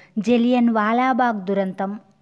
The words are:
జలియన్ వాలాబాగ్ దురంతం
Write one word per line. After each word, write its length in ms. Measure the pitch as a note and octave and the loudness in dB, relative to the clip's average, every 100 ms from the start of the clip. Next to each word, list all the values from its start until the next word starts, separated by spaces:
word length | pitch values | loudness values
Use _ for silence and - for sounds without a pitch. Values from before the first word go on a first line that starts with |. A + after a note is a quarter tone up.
| - A3 | -10 -6
జలియన్ 500 | G#3+ A#3+ A#3+ B3 A#3 | 0 2 2 2 2
వాలాబాగ్ 720 | A3 G#3 A#3+ B3+ B3+ B3 G#3+ | 2 0 0 0 2 0 -2
దురంతం 580 | F#3 G3 F#3+ F#3 G3 G#3+ - _ | -4 -2 -2 -4 -6 -8 -16 _